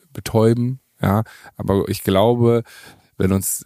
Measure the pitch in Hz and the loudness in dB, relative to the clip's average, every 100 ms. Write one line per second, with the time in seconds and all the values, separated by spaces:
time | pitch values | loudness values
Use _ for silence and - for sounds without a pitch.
0 | _ - - 113 113 117 123 131 _ _ | _ -16 -4 2 2 2 -2 -6 _ _
1 | 95 101 110 - - - 95 98 - 101 | 0 0 -2 -10 -20 -8 -2 -2 -2 -4
2 | - 95 113 120 117 117 - - - - | 0 2 2 2 2 0 -2 -14 -20 -20
3 | _ - 95 95 - - | _ -4 -2 0 -2 -8